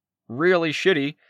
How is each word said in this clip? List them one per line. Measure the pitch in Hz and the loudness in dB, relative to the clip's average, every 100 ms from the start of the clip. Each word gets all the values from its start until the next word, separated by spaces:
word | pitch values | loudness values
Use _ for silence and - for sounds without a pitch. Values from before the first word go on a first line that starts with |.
| _ _ - | _ _ -12
Really | 117 170 185 165 | -2 0 2 0
shitty, | 143 - 165 139 147 | 0 0 2 0 -8